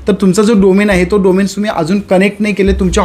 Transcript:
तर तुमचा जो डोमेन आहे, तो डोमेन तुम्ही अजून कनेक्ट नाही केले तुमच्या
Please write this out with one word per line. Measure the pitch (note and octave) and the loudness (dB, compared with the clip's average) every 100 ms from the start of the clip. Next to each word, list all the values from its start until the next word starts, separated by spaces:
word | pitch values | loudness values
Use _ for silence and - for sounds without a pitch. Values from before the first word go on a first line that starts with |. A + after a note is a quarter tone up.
| - | -4
तर | |
तुमचा | F#3+ F#3+ F3+ | 0 0 2
जो | G#3+ G#3+ | 2 2
डोमेन | G3 F#3+ G#3 | 4 2 2
आहे, | F#3 | 0
तो | F3+ G#3 | 0 0
डोमेन | F#3+ F#3 G3 | 2 0 -2
तुम्ही | G3 G#3 | -4 -6
अजून | - D#3+ G3+ | -4 -2 -4
कनेक्ट | G3 F#3 G3+ G3+ | 0 0 0 -2
नाही | G#3+ | -4
केले | G3 G3 | 0 0
तुमच्या | F#3+ F#3 G3+ | 0 -2 -2